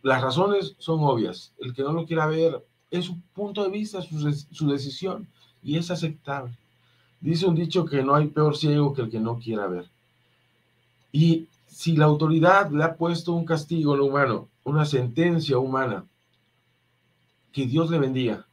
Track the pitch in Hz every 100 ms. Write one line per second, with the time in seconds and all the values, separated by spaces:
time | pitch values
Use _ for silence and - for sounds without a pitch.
0 | 135 127 131 135 196 202 165 - - 160
1 | 147 120 95 90 - - 127 120 139 165
2 | 165 165 156 160 165 135 - _ _ 175
3 | 151 170 - - 202 202 196 202 214 190
4 | - 156 147 147 - - 147 139 135 -
5 | 185 220 208 _ _ _ - 156 170 170
6 | 156 - - 139 123 120 _ _ _ _
7 | _ _ - 165 185 165 170 185 160 143
8 | 131 147 151 - 151 147 151 147 143 123
9 | 113 113 110 120 113 110 98 90 87 _
10 | _ _ _ _ _ _ _ _ _ _
11 | _ 147 165 165 - _ _ - 165 156
12 | 151 147 160 160 175 196 180 147 160 -
13 | 170 165 175 170 165 160 - 170 147 143
14 | 139 139 131 104 - _ 127 147 147 131
15 | 123 135 170 170 147 127 131 131 120 95
16 | - _ _ _ _ _ _ _ _ _
17 | _ _ _ _ _ - 127 147 165 165
18 | 135 131 120 101 -